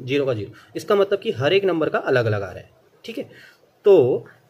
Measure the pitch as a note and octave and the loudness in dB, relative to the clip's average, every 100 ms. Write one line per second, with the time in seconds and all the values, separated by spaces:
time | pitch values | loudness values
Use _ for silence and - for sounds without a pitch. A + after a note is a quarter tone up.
0 | B2+ C#3+ C3+ A2+ G2 - - D#3+ D#3+ G#3 | -4 -2 -2 -4 -8 -16 -16 -12 -2 0
1 | G3 G3 A3+ A#2 C#3+ F#3+ F#3+ E3 C#3+ A3 | 0 -2 -4 -2 0 0 0 -2 -2 -2
2 | - C3 A2+ G#2 F#2+ F#2 - _ _ _ | 0 0 0 -4 -6 -14 -20 _ _ _
3 | - A#3 - - - _ _ _ G3+ F#3 | -16 -14 -14 -16 -20 _ _ _ 6 6
4 | B2+ D3+ - _ | 6 0 -6 _